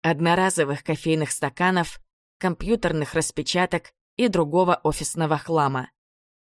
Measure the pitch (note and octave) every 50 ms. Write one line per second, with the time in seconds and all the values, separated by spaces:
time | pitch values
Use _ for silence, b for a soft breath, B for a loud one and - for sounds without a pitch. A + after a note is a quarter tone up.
0 | - D#3+ E3+ C#3+ E3 E3+ E3+ F3 F#3 F#3+ - - D#3 C#3 C#3+ C#3+ - - D#3+ D#3
1 | - E3 D#3+ D#3+ D3+ C#3 - - - C#3 - - F3+ F#3 F#3 F3+ E3 - - -
2 | - _ _ _ _ _ _ - - F#3 E3+ - - F3+ A#3 A#3 - F3 E3 D#3
3 | D3+ - - E3 D#3 - - - C#3+ - - F3+ F3+ F3+ - E3+ - - _ _
4 | _ _ _ - A#3+ A#3+ F#3 F3+ E3 D3 D3 F3+ F#3 F3+ F3 - - D#3 D3+ -
5 | - - - E3 E3 D3+ D#3 C#3+ - - E3 D#3 D3 C#3 C3+ C3 B2+ - _ _
6 | _ _ _ _ _ _ _ _ _ _